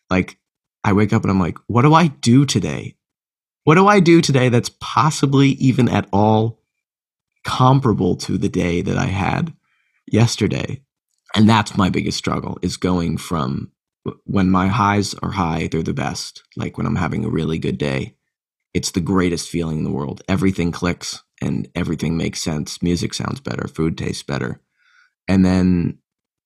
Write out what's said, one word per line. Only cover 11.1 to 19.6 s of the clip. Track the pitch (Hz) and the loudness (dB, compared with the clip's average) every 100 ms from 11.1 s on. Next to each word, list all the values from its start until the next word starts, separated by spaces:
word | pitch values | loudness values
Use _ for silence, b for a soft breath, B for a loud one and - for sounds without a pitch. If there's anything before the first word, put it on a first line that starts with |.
| _ _ - | _ _ 2
And | 107 | 4
that's | 110 101 - | 4 2 0
my | 92 | 0
biggest | 85 82 - | 0 -4 -4
struggle, | - - - - | -4 -4 -6 -6
is | 90 - | -6 -4
going | 90 90 85 82 | -2 0 -2 -4
from | - 82 65 69 - _ _ _ - | -4 -4 -4 -6 -8 _ _ _ -12
w-, | - | -12
when | - 101 92 | -4 0 2
my | 95 95 | 2 2
highs | 120 101 101 101 - | 2 2 0 -2 -6
are | 90 | -8
high, | 95 85 82 85 | -4 -4 -4 -4
they're | 80 | -4
the | 82 | -4
best. | - 69 - - - _ - | -4 -6 -8 -12 -16 _ -10
Like, | - - | -8 -6
when | 87 | -4
I'm | 87 | -2
having | 80 82 80 | -4 -4 -4
a | |
really | 80 80 80 | -2 -2 -4
good | - - | -4 -4
day, | 71 67 - - _ _ _ _ _ | -4 -4 -6 -12 _ _ _ _ _
it's | 90 - | -6 -4
the | 95 | -4
greatest | 82 95 90 82 - | -2 0 0 -2 -4
feeling | 85 | -4